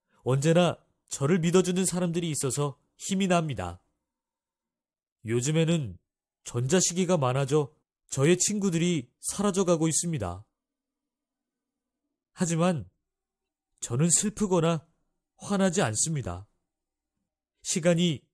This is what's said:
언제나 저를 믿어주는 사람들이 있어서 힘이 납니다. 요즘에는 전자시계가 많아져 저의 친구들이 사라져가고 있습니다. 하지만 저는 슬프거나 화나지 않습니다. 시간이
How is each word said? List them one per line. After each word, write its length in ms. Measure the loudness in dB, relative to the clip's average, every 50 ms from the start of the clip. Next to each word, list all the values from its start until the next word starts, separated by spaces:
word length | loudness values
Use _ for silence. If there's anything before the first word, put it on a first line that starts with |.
| _ _ _ _ -2
언제나 540 | 0 0 2 4 4 4 4 4 2 0 -4 _ _ _ _ _ -12
저를 300 | -6 -2 0 2 2 2
믿어주는 460 | 2 4 4 4 4 2 0 0 0
사람들이 440 | -2 -2 -2 -2 -2 -2 -2 -4 -4
있어서 480 | -4 -4 -4 -4 -2 -2 -4 -4 -6 _ _ _ _
힘이 300 | -12 -6 -4 -2 0 2
납니다. 540 | 2 2 2 0 -2 -4 -6 -8 -8 -10 -12 _ _ _ _ _ _ _ _ _ _ _ _ _ _ _ _ _ _ _ _ _ _ _ _ _ _ _ _ -6
요즘에는 720 | -4 -2 -2 0 0 0 2 2 2 2 0 -2 -4 -10 -14 _ _ _ _ _ _ _ _ -14
전자시계가 760 | -8 -6 -4 -2 2 2 2 2 2 0 0 0 0 2
많아져 560 | 2 2 0 0 0 -2 0 0 0 0 -2 _ _ _ _ _ _ _ -8
저의 280 | -2 0 2 4 4
친구들이 720 | 4 2 0 -2 -2 -2 0 0 0 0 0 0 -2 -4 -8 _ _
사라져가고 680 | -10 -8 -4 -2 -2 0 2 2 2 2 2 2 2
있습니다. 580 | 0 0 0 -2 -2 -4 -4 -4 -6 -8 -10 -14 _ _ _ _ _ _ _ _ _ _ _ _ _ _ _ _ _ _ _ _ _ _ _ _ _ _ _ _ _ _ _ _ _ _ _ _ _ _
하지만 560 | -4 -2 -2 0 0 2 2 0 -2 -4 -10 _ _ _ _ _ _ _ _ _ _ _ _ _ _ _ _ _ _
저는 300 | -8 -4 -2 0 2 2
슬프거나 800 | 2 2 0 0 -4 -2 -2 0 2 2 2 2 0 -2 -6 _ _ _ _ _ _ _ _ _ _
화나지 440 | -14 -8 -4 -2 0 0 0 2 0
않습니다. 640 | 0 0 0 -2 -2 -2 -2 -4 -6 -8 -8 -10 -12 _ _ _ _ _ _ _ _ _ _ _ _ _ _ _ _ _ _ _ _ _ _ _
시간이 600 | -8 -4 -4 0 2 2 2 4 2 0 0 -2 _ _